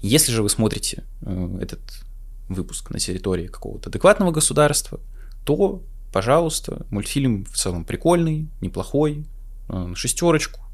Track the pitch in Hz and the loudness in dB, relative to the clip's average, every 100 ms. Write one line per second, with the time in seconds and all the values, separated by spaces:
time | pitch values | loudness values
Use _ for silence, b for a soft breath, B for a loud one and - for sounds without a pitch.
0 | 101 - - 113 104 - 110 101 - - | 6 6 6 4 2 4 2 2 -4 -6
1 | - - - 92 90 92 95 - - - | -10 -10 -6 -4 -4 -4 -6 -8 -12 -14
2 | - - - - - 92 - - - - | -14 -14 -12 -14 -8 -6 -4 -8 -8 -6
3 | - 92 101 90 87 - - - - - | -4 -2 0 -2 -2 -8 -10 -8 -6 2
4 | 185 208 185 156 151 143 147 147 - - | 4 6 4 2 2 6 4 4 -2 -10
5 | - b b b - 156 95 - - - | -12 b b b 0 2 2 0 -10 -14
6 | - - 104 147 165 151 - - - 104 | -4 -2 4 6 4 -2 -6 -8 -4 -4
7 | 101 139 135 104 98 - - 87 82 - | 0 2 2 2 -2 -2 -2 -2 -2 0
8 | 160 175 170 156 156 - 92 - - 139 | 4 6 4 0 -4 -4 -6 -4 -2 2
9 | 151 147 151 - - - - 92 90 90 | 2 0 -8 -10 -14 -14 -6 -4 -4 -4
10 | 120 - 170 156 - - - | -4 2 4 4 2 -8 -14